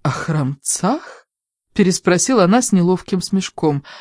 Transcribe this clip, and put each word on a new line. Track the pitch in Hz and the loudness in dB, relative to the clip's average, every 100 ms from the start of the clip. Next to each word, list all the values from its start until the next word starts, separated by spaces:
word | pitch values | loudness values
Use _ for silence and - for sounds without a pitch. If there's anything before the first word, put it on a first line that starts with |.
«О | 143 | -6
храмцах?» — | - - 156 131 143 - - 185 302 - - _ _ _ _ _ | -4 -4 -2 -2 -4 -6 -2 -2 -2 -6 -20 _ _ _ _ _
переспросила | - 190 180 - 180 - 247 | 0 2 2 0 0 2 2
она | 175 240 | 4 2
с | 247 | 2
неловким | 185 170 185 - 185 | 2 2 0 -2 -6
смешком. | - 190 - - 156 139 - - | -4 -4 -4 -4 -2 -2 -6 -18